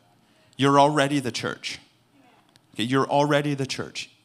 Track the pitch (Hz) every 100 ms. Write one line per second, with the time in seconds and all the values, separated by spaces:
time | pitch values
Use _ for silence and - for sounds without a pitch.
0 | _ _ _ _ _ - 139 143 143 151
1 | 135 147 123 - - - - - _ _
2 | _ _ _ _ _ _ _ - 117 135
3 | - 143 147 143 147 139 131 - 76 -
4 | - _